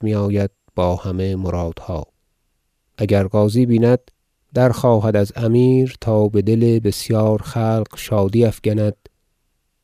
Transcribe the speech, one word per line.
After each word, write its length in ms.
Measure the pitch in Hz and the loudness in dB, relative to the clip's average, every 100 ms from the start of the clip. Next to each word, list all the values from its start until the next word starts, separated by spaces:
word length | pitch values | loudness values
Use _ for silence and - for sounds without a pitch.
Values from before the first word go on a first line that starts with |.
می‌آید 480 | 110 104 101 101 98 _ _ | -4 -2 -2 -2 -4 _ _
با 220 | - 90 87 | -4 -2 -2
همه 400 | 95 92 95 95 | -4 -4 -4 -4
مرادها. 720 | 92 87 85 - - 80 - _ _ _ _ _ _ _ _ - | -6 -6 -6 -10 -10 -10 -10 _ _ _ _ _ _ _ _ -8
اگر 280 | 104 101 95 | 0 0 0
قاضی 400 | 110 104 117 123 | 0 0 2 2
بیند، 440 | 113 117 123 _ _ _ _ _ | 2 4 2 _ _ _ _ _
در 140 | 123 127 | 0 0
خواهد 480 | 117 123 110 110 104 | 2 2 2 2 0
از 160 | 101 - | -2 -2
امیر 600 | 113 120 127 131 131 - | 0 2 4 2 0 -4
تا 280 | 113 107 104 | -2 0 2
بدل 500 | 104 98 113 117 113 | 2 2 2 2 2
بسیار 640 | 107 - - 110 110 104 | 0 -4 -2 0 0 0
خلق 540 | - 117 110 113 104 - | -4 -4 -2 -2 -4 -10
شادی 480 | - 107 98 117 | -4 -2 0 2
افگند، 520 | 113 - 110 107 104 - - _ _ _ _ _ _ _ | 0 0 -4 0 -2 -4 -18 _ _ _ _ _ _ _